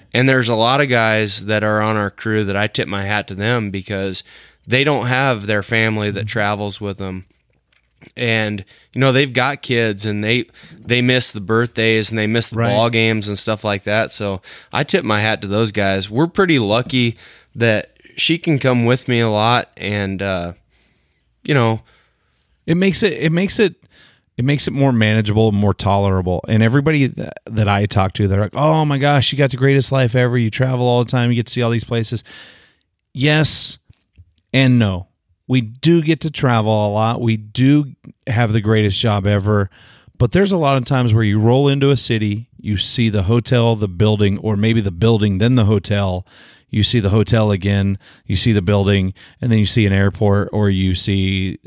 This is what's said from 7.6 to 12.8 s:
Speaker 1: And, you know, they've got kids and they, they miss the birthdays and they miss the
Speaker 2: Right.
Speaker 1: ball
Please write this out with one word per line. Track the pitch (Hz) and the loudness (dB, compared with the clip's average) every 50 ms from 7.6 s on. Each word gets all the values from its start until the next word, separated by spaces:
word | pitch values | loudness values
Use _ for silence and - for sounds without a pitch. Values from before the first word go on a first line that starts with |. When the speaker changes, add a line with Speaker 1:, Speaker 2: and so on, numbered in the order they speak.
| _ _ _ _ _ _ _ _ - - - | _ _ _ _ _ _ _ _ -20 -20 -12
Speaker 1:
And, | - 123 117 113 110 107 107 104 98 98 - - _ _ _ - | -6 -4 -2 -2 -2 -2 -2 -4 -6 -10 -12 -20 _ _ _ -4
you | 123 | -2
know, | 135 135 123 | 0 2 2
they've | 131 147 131 120 | 2 0 0 0
got | 127 123 139 139 - - | -2 -2 -2 -4 -6 -6
kids | - 123 117 117 110 104 98 104 | -4 -2 0 0 0 -2 -4 -4
and | 110 104 104 104 | -6 -4 -4 -2
they, | 107 120 123 - - _ - - - - | -2 -2 -2 -2 -6 _ -20 -20 -20 -20
they | - - - 120 123 123 | -14 -6 -2 0 0 2
miss | 127 127 127 117 - | 2 2 2 0 -2
the | - 107 | -4 -6
birthdays | 95 87 110 113 120 117 - 117 113 113 113 110 107 - | -4 -2 0 0 0 0 -2 -2 0 2 2 2 0 -2
and | 110 113 | -4 -4
they | 107 | -2
miss | 107 113 117 113 - | -2 0 -2 -2 -2
the | - | -4
Speaker 2:
Right. | 110 117 117 | -2 -2 0
Speaker 1:
ball | 101 107 | 0 2